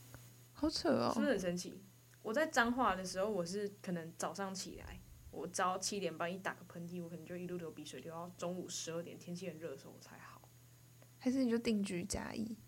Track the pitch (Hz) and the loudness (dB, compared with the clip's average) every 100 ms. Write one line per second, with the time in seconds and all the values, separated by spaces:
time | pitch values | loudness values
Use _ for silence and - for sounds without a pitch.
0 | - - - - - - 302 - 330 233 | -18 -18 -18 -20 -16 0 2 4 6 6
1 | - - 294 202 180 175 180 - - - | 6 6 6 4 2 0 -4 -8 -16 -20
2 | - - 214 247 311 262 233 247 226 185 | -20 -8 0 2 4 6 4 6 4 4
3 | 185 185 208 196 170 202 202 202 196 175 | 0 0 2 2 0 0 -2 -4 -2 -2
4 | 165 - 160 180 196 196 - - - - | -2 -4 -4 -2 -4 -4 -6 -8 -12 -12
5 | - - - - 165 196 185 190 - 202 | -14 -18 -12 -8 -4 2 2 2 0 0
6 | 185 165 175 190 180 127 - 170 170 180 | 0 0 -2 0 -2 -4 -10 -10 -6 -6
7 | 170 165 156 175 180 180 160 - 147 131 | -6 -8 -8 -8 -4 -4 -6 -8 -10 -10
8 | 143 165 175 180 175 180 180 - - 165 | -8 -8 -10 -4 -4 -2 -4 -6 -4 -4
9 | 175 - 175 175 180 156 160 135 135 127 | -6 -10 -8 -6 -6 -6 -6 -8 -12 -16
10 | - - - - - - - - - - | -16 -16 -16 -18 -20 -20 -20 -20 -20 -20
11 | - - 254 269 247 233 233 214 196 175 | -20 -2 2 4 4 4 4 4 2 0
12 | 196 - - - 220 214 | -2 -4 -4 -4 -4 -6